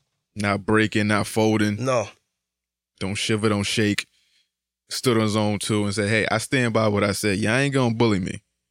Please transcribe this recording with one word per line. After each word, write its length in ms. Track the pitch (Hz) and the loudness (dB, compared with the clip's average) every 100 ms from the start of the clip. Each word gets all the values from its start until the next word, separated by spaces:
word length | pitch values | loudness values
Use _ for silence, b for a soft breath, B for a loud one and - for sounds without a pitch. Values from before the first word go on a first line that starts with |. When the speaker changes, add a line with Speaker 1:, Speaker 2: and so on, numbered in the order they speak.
| _ _ _ 104 | _ _ _ -4
Speaker 1:
Not 280 | 101 101 | -2 -2
breaking, 440 | 98 110 107 110 104 | 2 2 2 0 0
not 180 | 104 101 | 0 0
folding. 580 | 113 110 107 104 104 | 0 2 2 0 -2
Speaker 2:
No. 240 | 131 123 98 - _ _ _ _ _ _ _ - | -2 -2 -2 -10 _ _ _ _ _ _ _ -10
Speaker 1:
Don't 140 | 95 | -6
shiver, 340 | 101 - 110 110 | -4 -2 0 0
don't 140 | 104 | 0
shake. 420 | 98 - 104 101 - _ _ _ _ _ _ _ - | -2 0 0 0 -6 _ _ _ _ _ _ _ -12
Stood 260 | - 127 113 | -4 0 2
on 60 | |
his 120 | 107 107 | 2 0
own 220 | 104 101 | 0 -2
too 260 | - 107 | -2 -2
and 100 | 104 | -2
said, 140 | 101 101 | -2 0
"Hey, 180 | 110 - | 0 0
I 80 | 110 | -2
stand 340 | - 135 120 | -2 0 0
by 140 | 110 110 | 2 2
what 140 | 101 | 2
I 80 | 101 | 0
said. 260 | 92 107 98 | 0 -2 0
Y'all 180 | 107 123 | 0 0
ain't 180 | 139 | 0
gonna 200 | 135 120 | 0 0
bully 260 | 110 117 98 | 2 2 2
me." 220 | 95 - _ _ _ | -2 -8 _ _ _